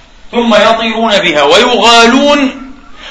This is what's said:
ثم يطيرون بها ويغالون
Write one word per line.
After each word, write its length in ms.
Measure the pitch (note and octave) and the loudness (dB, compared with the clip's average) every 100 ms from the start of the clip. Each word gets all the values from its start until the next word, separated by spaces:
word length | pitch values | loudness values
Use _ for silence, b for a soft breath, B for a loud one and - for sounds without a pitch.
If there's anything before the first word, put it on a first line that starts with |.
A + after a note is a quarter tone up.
| - - - | -20 -20 -8
ثم 240 | A#3 A#3 | -4 0
يطيرون 640 | G#3 G3+ A3+ A3+ A3 A3+ G3+ | 2 2 0 -2 -4 -2 -2
بها 240 | F3 D3 | -2 0
ويغالون 1300 | C#3+ F3+ B3 A#3 A3 A#3 A#3 C4+ C#4+ D4 C4 - - - - B B | 2 2 2 0 2 4 4 2 2 0 -2 -6 -16 -20 -20 B B